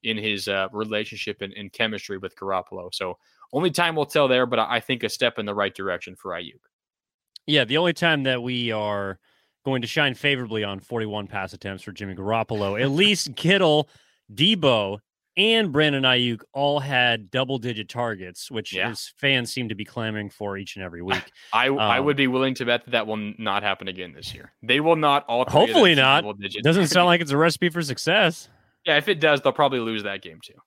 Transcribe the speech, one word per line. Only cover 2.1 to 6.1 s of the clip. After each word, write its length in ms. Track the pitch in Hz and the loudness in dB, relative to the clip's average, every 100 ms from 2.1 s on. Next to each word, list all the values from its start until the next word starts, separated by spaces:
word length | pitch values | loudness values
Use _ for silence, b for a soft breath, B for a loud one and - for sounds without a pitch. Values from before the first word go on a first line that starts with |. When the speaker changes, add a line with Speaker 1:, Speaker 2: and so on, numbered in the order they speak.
| 98 | -10
Speaker 1:
with 180 | 95 - | -10 -10
Garoppolo. 560 | 98 95 90 95 90 | -4 -4 -4 -12 -12
So 240 | - 95 87 b b b | -8 -8 -10 b b b
only 180 | 131 180 | -2 0
time 260 | 156 175 160 | 2 0 0
will 100 | 143 | 0
tell 240 | 160 139 | 2 4
there, 160 | 127 123 | 4 2
but 140 | 117 | 0
I, 180 | 110 120 | 0 -2
I 20 | |
think 240 | - 127 | -2 -4
a 60 | 113 | -4
step 280 | - 123 - | 0 -2 -2
in 80 | 104 | -6
the 80 | |
right 220 | 104 101 - | -2 -2 -2
direction 400 | 95 87 - | -6 -6 -8